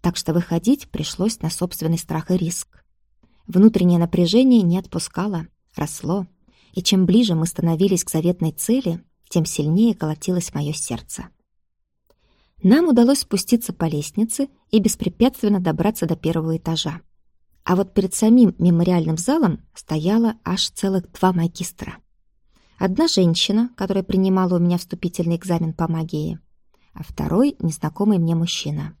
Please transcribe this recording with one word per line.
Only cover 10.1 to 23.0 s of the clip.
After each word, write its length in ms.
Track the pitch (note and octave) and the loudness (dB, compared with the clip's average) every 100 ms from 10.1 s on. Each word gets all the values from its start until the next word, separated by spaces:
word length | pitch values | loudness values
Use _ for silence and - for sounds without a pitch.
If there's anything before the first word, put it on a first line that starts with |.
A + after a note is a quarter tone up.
| D#3 - F3+ E3+ | -6 -4 -4 -4
моё 200 | - D3 | -6 -6
сердце. 560 | D3+ - A3 - - - _ _ _ _ _ _ _ _ _ _ _ _ _ | -6 -8 -10 -12 -16 -16 _ _ _ _ _ _ _ _ _ _ _ _ _
Нам 280 | F#3 C4+ E4+ | 4 4 6
удалось 320 | A#3+ A#3+ C#4 | 4 4 2
спуститься 520 | - G3+ - A#3 - | 0 -6 0 -2 -2
по 120 | - | -4
лестнице 640 | E3 D3 D3 - A3+ - C#4 _ _ | -4 -4 -6 -4 -4 -4 -6 _ _
и 80 | A3 | 0
беспрепятственно 800 | F#3+ - G#3 - A3 - G#3+ G3+ | 0 -2 -6 0 0 2 0 0
добраться 460 | F3+ D#3 F3+ A3 E3 | 0 0 -2 -2 -4
до 100 | E3 | -4
первого 400 | D#3 E3 D#3+ D#3+ | -2 -2 -2 -4
этажа. 460 | - D#3+ D#3 E3 _ _ _ _ _ _ | -4 -4 -6 -8 _ _ _ _ _ _
А 100 | - | -2
вот 200 | F3+ F#3+ | -2 0
перед 200 | - F#3+ | 0 -2
самим 400 | - A3 A#3+ A3 - | 0 4 6 6 4
мемориальным 560 | F3 E3+ E3+ F3+ D#3+ D#3+ | 2 4 4 2 0 -2
залом 440 | E3+ D#4 B3 - - | 0 2 2 -2 -10
стояло 640 | - - D#3 D#3+ A3 A#3 A3 | -20 -6 -4 0 2 0 -2
аж 260 | - F#3 - | -6 -4 -4
целых 400 | - G3 F#3+ F3+ | -4 -2 -2 -4
два 220 | - F#3 | -2 0
магистра. 640 | F3+ E3+ - F3 - - - _ _ _ _ _ _ _ _ | 2 -2 -4 -12 -12 -16 -16 _ _ _ _ _ _ _ _
Одна 300 | F#3+ F#3+ | -2 2